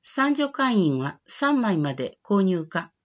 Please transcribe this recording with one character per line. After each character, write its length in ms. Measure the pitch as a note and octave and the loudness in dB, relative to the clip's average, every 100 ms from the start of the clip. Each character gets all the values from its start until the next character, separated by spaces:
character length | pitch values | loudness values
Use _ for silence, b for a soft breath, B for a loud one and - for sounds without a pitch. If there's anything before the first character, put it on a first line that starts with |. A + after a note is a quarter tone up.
参 340 | - - C#4 C#4+ | -8 -2 0 0
助 140 | C#4+ | -2
会 260 | - C4 A3 | 0 0 2
員 220 | D#3+ C3 | 2 0
は 220 | C3+ - - | -4 -8 -20
三 340 | - C#4+ C#4+ | -4 0 2
枚 160 | A3+ E3+ | 2 0
ま 160 | D3 | -2
で 240 | C3+ B2 - | -4 -8 -10
購 180 | - G3+ | 0 2
入 220 | F#3+ F3 | 2 0
可。 280 | D#3+ F3 E3+ _ | -2 -6 -8 _